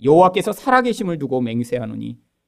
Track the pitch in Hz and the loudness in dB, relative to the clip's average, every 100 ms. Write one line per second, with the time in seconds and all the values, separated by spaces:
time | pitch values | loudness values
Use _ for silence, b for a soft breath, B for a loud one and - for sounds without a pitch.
0 | 123 160 185 185 175 202 - 254 240 220 | 4 6 6 2 -4 -6 0 2 2 -4
1 | 196 165 139 127 120 113 117 123 110 110 | -6 -6 -4 -4 -2 -4 -4 -6 -8 -10
2 | 113 117 _ _ | -12 -14 _ _